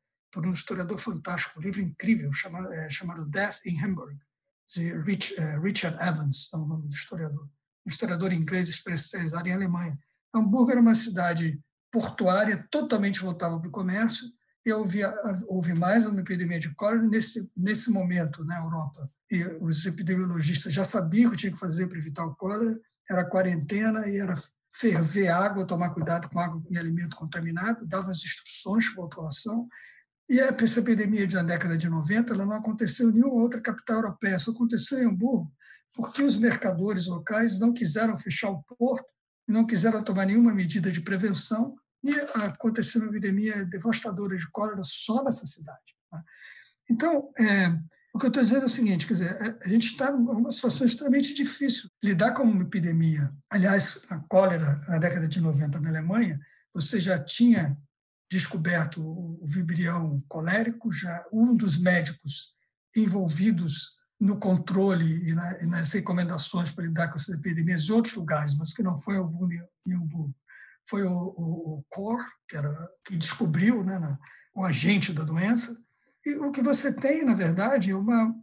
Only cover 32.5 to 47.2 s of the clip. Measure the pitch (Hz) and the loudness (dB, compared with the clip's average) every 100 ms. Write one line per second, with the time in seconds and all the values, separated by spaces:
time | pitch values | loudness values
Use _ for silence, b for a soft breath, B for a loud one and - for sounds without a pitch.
32.5 | 214 220 214 214 - 233 214 277 247 240 | -2 -4 -2 -2 2 4 6 4 4 2
33.5 | 240 233 220 - 220 220 - 196 185 - | 0 -4 -6 -2 -2 -2 -2 0 0 -2
34.5 | 226 233 233 - 262 240 185 240 226 156 | 0 0 0 -2 2 2 2 2 0 -2
35.5 | _ B B B - 233 - 277 196 233 | _ B B B -10 -6 0 2 4 2
36.5 | - 202 170 202 190 180 175 - 220 226 | 2 -2 0 0 -2 -4 -4 -2 0 2
37.5 | 190 233 240 180 147 226 214 - - 208 | 2 2 2 0 0 0 -2 -4 -2 -2
38.5 | 180 - 247 240 247 - _ _ _ - | -4 -8 -2 0 0 -6 _ _ _ 0
39.5 | 220 226 214 226 214 220 190 190 220 233 | 2 4 4 2 2 0 0 2 6 6
40.5 | 202 175 202 180 165 165 190 208 190 - | 6 0 0 0 -2 -2 0 0 0 0
41.5 | 220 262 - _ _ 277 294 285 240 208 | 0 -2 -6 _ _ -2 0 -2 -2 -4
42.5 | - 233 226 - 233 220 208 196 196 220 | -2 -2 0 0 0 -2 -2 0 0 0
43.5 | 208 180 185 233 - 226 185 202 185 160 | -2 -4 -4 -2 -2 -2 -6 -4 -4 -6
44.5 | - 214 202 180 - - 233 269 - 156 | -4 -4 -4 -4 -2 0 0 0 -2 -4
45.5 | - 147 - _ _ _ 160 - B B | -8 -10 -20 _ _ _ -16 -16 B B
46.5 | B B B - 233 330 294 | B B B -2 2 2 2